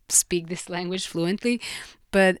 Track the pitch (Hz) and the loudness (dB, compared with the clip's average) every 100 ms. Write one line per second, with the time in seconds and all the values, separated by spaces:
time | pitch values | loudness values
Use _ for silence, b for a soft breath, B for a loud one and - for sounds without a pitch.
0 | _ - - 175 170 175 - 175 175 185 | _ 0 2 -2 -4 -10 -6 -6 -4 -6
1 | - 170 170 208 240 240 B B B B | -4 -2 0 0 0 -2 B B B B
2 | _ 196 190 180 | _ 4 4 4